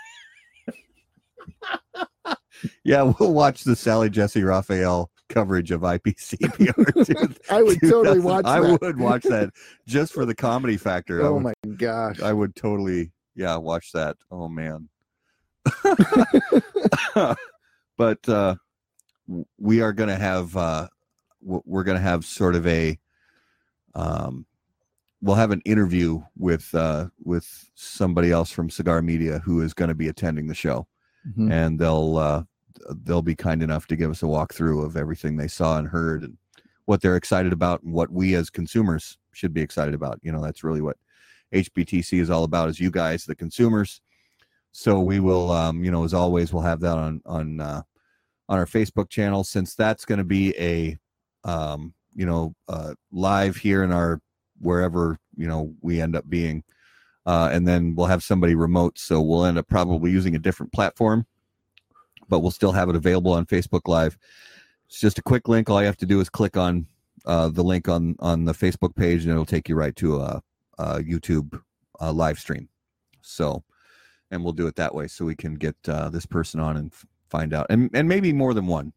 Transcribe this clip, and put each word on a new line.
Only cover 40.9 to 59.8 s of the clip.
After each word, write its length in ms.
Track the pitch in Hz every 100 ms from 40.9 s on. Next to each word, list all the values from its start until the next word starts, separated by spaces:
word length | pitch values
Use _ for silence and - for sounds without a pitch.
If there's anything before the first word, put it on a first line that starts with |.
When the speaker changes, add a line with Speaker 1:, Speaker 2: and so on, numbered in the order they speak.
| - _ _ _ _ -
Speaker 1:
H 220 | 95 92
B 100 | -
T 180 | 85 90
C 180 | 87 90
is 100 | 85
all 160 | 85 82
about, 240 | 85 80
is 100 | 78
you 100 | 90
guys, 360 | 90 82 82 -
the 100 | 80
consumers. 640 | 82 - 117 107 98 - _ _ _ _ _ _ _
So 300 | - - 98
we 180 | 92 98
will, 320 | 95 92 90
um, 320 | 85 82 82
you 80 | 90
know, 140 | 85 82
as 80 |
always, 400 | 90 87 87 85
we'll 100 | 90
have 160 | 82 80
that 180 | 87 82
on, 240 | 78 78 -
on, 340 | 80 78 78
uh, 220 | 76 73 - _ _ _ _ _ -
on 100 | 98
our 80 | 87
Facebook 440 | 113 104 - 98
channel, 340 | - 101 98
since 320 | 95 104 92 -
that's 300 | 110 110 -
gonna 180 | 104
be 320 | 90 98 98 -
a, 400 | 85 82 80 78 _ _ _ _
um, 500 | - 82 78 76 80 - _ -
you 100 | 90
know, 300 | 82 80 - -
uh, 240 | 82 78 - _
live 460 | 90 95 98 98 92
here 260 | 104 98
in 80 | 92
our, 300 | 87 85 80 _ _ _ -
wherever, 560 | 87 87 90 87 82 78 _ -
you 120 | 82
know, 280 | 80 78 80
we 180 | 85 85
end 160 | 82 80
up 140 | 73
being. 340 | 85 82 78 - _ _ _ _ _ 87
Uh, 240 | 85 80
and 160 | 82 90
then 260 | 87 85
we'll 140 | 82 87
have 160 | 90
somebody 320 | - 95 85 82
remote, 420 | 82 87 87 -
so 240 | - 80
we'll 240 | 78 82 90
end 120 | 85
up 100 | -
probably 420 | 98